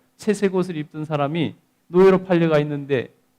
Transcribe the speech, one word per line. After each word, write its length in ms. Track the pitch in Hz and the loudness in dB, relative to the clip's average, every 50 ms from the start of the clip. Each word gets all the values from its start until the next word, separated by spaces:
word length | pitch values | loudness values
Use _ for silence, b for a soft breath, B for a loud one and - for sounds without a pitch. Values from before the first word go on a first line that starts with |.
| _ _ _ | _ _ _
채색 400 | _ - 214 208 202 208 196 185 | _ -4 -4 -2 0 0 -2 0
옷을 220 | 185 175 185 175 151 | -2 -2 -2 -6 -8
입던 280 | 151 - - 156 156 | -10 -10 -10 -12 -8
사람이 500 | 151 156 143 143 139 156 175 156 110 - - _ _ _ _ _ _ | -6 -2 -2 -2 -2 -2 -2 -4 -4 -6 -10 _ _ _ _ _ _
노예로 360 | 165 180 190 190 185 180 185 | 2 6 6 6 6 4 0
팔려가 360 | - 185 170 170 160 156 147 | 0 0 2 2 2 2 2
있는데 540 | 147 151 147 143 143 135 139 123 113 - _ _ _ _ _ | 0 -2 -6 -8 -4 -4 -4 -4 -4 -6 _ _ _ _ _